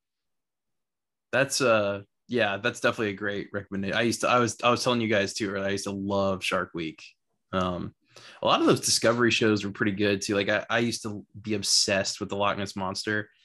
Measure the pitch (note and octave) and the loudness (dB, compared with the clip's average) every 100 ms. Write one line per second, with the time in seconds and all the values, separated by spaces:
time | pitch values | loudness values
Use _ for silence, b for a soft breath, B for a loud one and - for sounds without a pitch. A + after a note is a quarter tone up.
0 | _ _ _ _ _ _ _ _ _ _ | _ _ _ _ _ _ _ _ _ _
1 | _ _ _ A#2+ C#3 - B2+ A2 G2+ G2+ | _ _ _ 0 0 2 4 4 2 -2
2 | - _ - A#2+ G#2 G2 A#2 - B2 A#2 | -10 _ -4 0 0 0 -4 0 0 0
3 | G#2+ F#2+ G2+ G2+ - G2+ F#2+ G2 G2 G2 | -2 -2 -4 -6 -6 -10 -8 -6 -2 0
4 | A#2+ - - B2 A#2 - B2 A#2+ C3 A#2+ | 0 2 2 4 2 2 2 2 2 0
5 | A2 G#2+ G2 - G2+ G2 G2 G2+ G2+ G2+ | 2 0 0 -2 -4 -2 -4 -4 -4 -6
6 | G2 G2 G2 F#2 - F#2 F2+ E2+ D#2 - | -2 0 0 -2 -2 -2 -2 -6 -8 -10
7 | - _ _ _ _ F#2 F2+ F2 E2 - | -20 _ _ _ _ -2 -2 -4 -8 -14
8 | B B B B A2+ G#3 E4 C#3+ - - | B B B B 0 4 4 2 2 2
9 | A2+ A#2+ A#2 - A2 G#2 G2 - G#2+ F#2+ | 2 4 4 4 2 2 -2 -2 -2 2
10 | G#2 G2+ - G2+ G#2 G#2 - A2+ A#2+ A2 | 0 0 0 0 2 0 0 0 0 -4
11 | A2 G#2 - A2 G#2+ G#2 G2 - - G2 | -8 -10 -14 -12 -6 -4 0 2 2 2
12 | G2 - G2 G2 G2+ F#2 G2 G2 F#2 G2 | 0 -4 -6 0 0 0 -6 -6 -6 -4
13 | - G#2+ G#2 b | -4 -4 -6 b